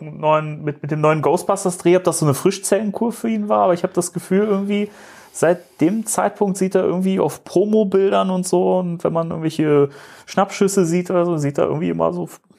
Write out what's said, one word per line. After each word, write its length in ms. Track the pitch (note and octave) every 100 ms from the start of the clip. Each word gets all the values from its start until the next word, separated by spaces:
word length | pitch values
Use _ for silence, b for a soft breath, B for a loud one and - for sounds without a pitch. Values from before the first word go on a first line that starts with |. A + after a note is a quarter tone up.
neuen, 640 | D#3 D3+ D#3 D#3 D3+ D3+
mit, 180 | D3+ D3
mit 100 | D3
dem 80 | D3+
neuen 200 | D3+ D#3
Ghostbusters-Dreh, 720 | C#3+ F3 - G3 F#3 F3+ E3+ F3+
ob 60 |
das 160 | F3+ E3
so 60 | D3+
eine 80 |
Frischzellenkur 800 | C#3 F#3+ F#3+ - G3+ G#3+ - A#3
für 160 | A3 A3+
ihn 180 | A3 G#3
war, 180 | G#3+ G3
aber 80 |
ich 100 | F3
hab 100 | F3+
das 180 | - E3+
Gefühl, 340 | F3 - F#3+ G#3+
irgendwie 440 | G3 G3+ G3+ G#3 B B B B
seit 480 | - D#3 F3 - -
dem 240 | D#3 A3 G#3+
Zeitpunkt 520 | - G3 G#3 G3+ F#3
sieht 180 | F#3+ F#3+
er 80 |
irgendwie 360 | - F3 F#3+ F#3+
auf 240 | D#3 - -
Promo-Bildern 840 | F3+ G#3 G#3+ G3+ F#3+ G3 G3+ F#3+
und 160 | F#3 F3+
so, 320 | F3+ F#3 F#3
und 240 | F3+ E3+
wenn 100 | E3+
man 160 | D#3+ E3
irgendwelche 600 | E3 D#3+ D#3+ D#3 D3 C#3+ B B B -
Schnappschüsse 600 | - F#3+ - G3 G3 E3+
sieht 240 | F3 F3+
oder 160 | F#3 F3
so, 120 | D#3+
sieht 200 | C#3+ C#3+
er 80 | E3+
irgendwie 240 | D3 E3+
immer 220 | E3 E3
so 120 | F3 D#3+
f-, 160 | - _